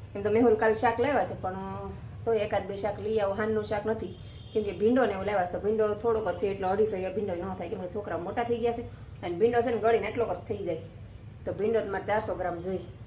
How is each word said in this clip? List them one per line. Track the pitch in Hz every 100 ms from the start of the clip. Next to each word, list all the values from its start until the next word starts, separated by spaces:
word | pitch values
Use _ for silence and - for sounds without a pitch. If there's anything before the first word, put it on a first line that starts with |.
| -
એમ | 202
તો | 202
મેહુલ | 214 240
કાલે | 214 220
શાક | 214 240 226
લેવા | 269 254
છે | 180
પણ | 202 190 190 190 196 196 - - -
તો | -
એકાદ | 220 208 202 190
બે | 196
શાક | 214 202
લઈ | 208 220
આવો. | 196
હાનનું | 196 214 214
શાક | 208 214 214
નથી | 220 180 - - - -
કેમ | 220
કે | 202
ભીંડો | 190 208 254 220
ને |
એવું | 196
લેવા | 196 202
છે, | 180
તો | 180
ભીંડો | 196 220 214
થોડોક | 208 233 220 185
જ | 175
છે, | 202
એટલો | 196 185
અઢીસો | 208 214
રૂપિયા | 190 185
ભીંડો | - 196
ન | 175 190
થાય | 185 170
કેમ | 190
કે | 180
છોકરા | 214 202 165
મોટા | 180 202
થઈ | 233 240
ગયા | 233
છે | 233 233 - - -
અને | 180 170
ભીંડો | 233 240
છે | 240
ને | 226
ગળીને | 214 226 208
એટલોક | 240 214
જ | 180 -
થઈ | 202
જાય. | 175 160 151 - - - - -
તો | -
ભીંડો | 165 208 226
તમારે | 208 190
ચારસો | 196 208 214
ગ્રામ | 175 180 175
જોઈએ. | 175 185 - -